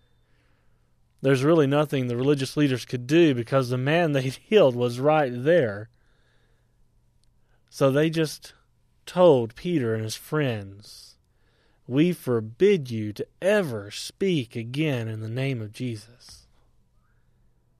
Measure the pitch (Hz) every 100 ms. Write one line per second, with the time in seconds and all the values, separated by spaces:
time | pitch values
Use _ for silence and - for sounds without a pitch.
0 | _ _ _ _ _ _ _ _ _ _
1 | _ _ 135 131 143 170 135 147 151 139
2 | 123 120 135 147 131 151 147 123 - 123
3 | 123 165 165 120 113 135 123 127 135 165
4 | 160 139 131 - - 214 143 120 123 120
5 | 143 156 135 123 139 175 117 101 110 _
6 | _ _ _ _ _ _ _ _ _ _
7 | _ _ _ _ _ _ _ - 139 135
8 | 160 160 156 - - - _ _ _ _
9 | - 175 180 135 113 - 175 165 117 110
10 | 110 - - 151 139 110 98 98 - -
11 | - _ _ _ _ _ _ _ - 131
12 | 175 170 - 117 110 117 196 190 127 113
13 | 104 104 - - 185 214 160 110 101 -
14 | - - 196 160 117 120 113 135 156 127
15 | 113 110 110 120 135 123 107 - 127 107
16 | 113 120 - - _ _ _ _ _ _
17 | _ _ _ _ _ _ _ _